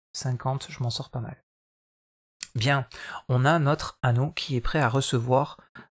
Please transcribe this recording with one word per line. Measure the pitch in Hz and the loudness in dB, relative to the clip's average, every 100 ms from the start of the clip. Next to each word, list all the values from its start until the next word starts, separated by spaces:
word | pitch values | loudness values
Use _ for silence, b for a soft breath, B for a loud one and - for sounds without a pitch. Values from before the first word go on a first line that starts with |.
| _ | _
cinquante, | - 135 123 131 135 - | -8 -4 -2 -2 -4 -6
je | - | -6
m'en | 123 | -4
sors | 117 143 | -4 -6
pas | 123 | -8
mal. | 113 - _ _ _ _ _ _ _ _ _ - - | -8 -12 _ _ _ _ _ _ _ _ _ -6 -4
Bien, | 113 117 139 123 B B B B | 0 2 2 0 B B B B
on | 127 | 2
a | 135 165 | 4 4
notre | 139 151 - - | 4 0 -2 -2
anneau | 127 120 147 | 2 2 0
qui | - - 127 | -4 -4 -2
est | |
prêt | - 160 | 0 2
à | 127 | 2
recevoir | 131 - 123 120 127 143 - B B B | 2 2 0 2 2 2 -6 B B B